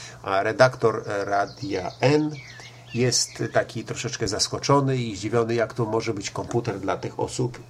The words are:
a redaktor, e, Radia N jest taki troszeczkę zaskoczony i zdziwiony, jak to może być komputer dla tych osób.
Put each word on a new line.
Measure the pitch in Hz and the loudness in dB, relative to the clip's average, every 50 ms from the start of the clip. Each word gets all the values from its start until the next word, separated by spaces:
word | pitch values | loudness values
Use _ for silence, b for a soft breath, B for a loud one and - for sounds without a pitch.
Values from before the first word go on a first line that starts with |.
| B B B B - | B B B B -4
a | 101 98 98 101 | 0 2 2 2
redaktor, | 110 110 101 127 127 123 - - 113 107 113 113 113 | 2 6 6 6 6 6 4 2 2 2 2 -4 -4
e, | 104 101 98 | -4 -4 -2
Radia | 98 101 101 101 98 - - 101 98 101 92 92 - - - | 0 0 0 0 -2 -4 -10 -6 -4 -4 -2 -4 -4 -4 2
N | 120 131 151 151 151 151 151 135 - B B B B B B B B - - | 4 6 6 6 4 2 -2 -8 -14 B B B B B B B B -6 0
jest | 117 123 123 113 - - - - - 117 113 - | 2 2 4 4 2 0 -2 -4 -4 -4 0 0
taki | 113 107 - - 113 107 | 0 0 0 -6 -10 -8
troszeczkę | - - - - - - - 113 98 | -6 -8 -6 -6 -6 -4 -2 -2 -2
zaskoczony | 101 104 - - - 110 - - 139 143 135 135 131 127 | 0 -2 -2 -2 -2 -6 2 4 4 4 4 2 0 0
i | 120 113 104 | -2 -4 -6
zdziwiony, | 90 98 107 113 117 117 113 117 | -6 -4 0 2 2 2 2 2
jak | 117 110 107 - | 0 0 0 0
to | - 117 | -2 -2
może | 107 113 113 110 117 107 | 0 0 0 0 0 -4
być | 98 - - | -4 -6 -6
komputer | - - 101 - - 120 117 117 98 98 | -6 -6 -6 0 -2 0 0 0 -4 -4
dla | 95 95 92 - | -2 -2 -2 -2
tych | - - - - | -4 -8 -4 -4
osób. | 110 110 - - 127 120 - - - - | -4 -4 -2 -2 -2 -4 -4 -8 -12 -6